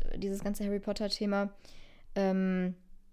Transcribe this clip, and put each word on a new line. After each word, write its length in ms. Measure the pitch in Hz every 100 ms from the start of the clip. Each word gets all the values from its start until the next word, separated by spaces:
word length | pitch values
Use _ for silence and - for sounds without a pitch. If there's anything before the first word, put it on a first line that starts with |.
| - -
dieses 260 | 196 196
ganze 200 | 202 -
Harry 160 | 208 202
Potter-Thema, 720 | 202 202 208 - 208 196 202 - - - - - -
ähm, 600 | - 196 190 190 185 185 180 - - -